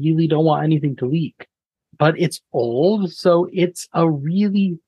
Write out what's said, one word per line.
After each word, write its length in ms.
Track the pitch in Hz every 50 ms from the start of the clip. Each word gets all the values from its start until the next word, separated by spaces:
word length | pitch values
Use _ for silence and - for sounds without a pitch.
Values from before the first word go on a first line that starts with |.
really 260 | 143 160 160 160 165
don't 180 | 156 156 151 160
want 200 | 160 151 147 151
anything 320 | 156 160 151 143 147 127
to 100 | - 127
leak. 400 | 127 147 170 156 - - - - _ _ _ _ _ _ _ _ _ _
But 220 | - 151 156 165 -
it's 220 | 175 156 - - _ _ -
old, 600 | 135 117 117 117 127 156 190 220 208 196 170 -
so 360 | - - 185 170 170 180 - -
it's 360 | 185 180 175 180 - - _ -
a 180 | 170 170 165
really 720 | 151 139 135 156 175 196 208 208 190 202 196 185 170 160 _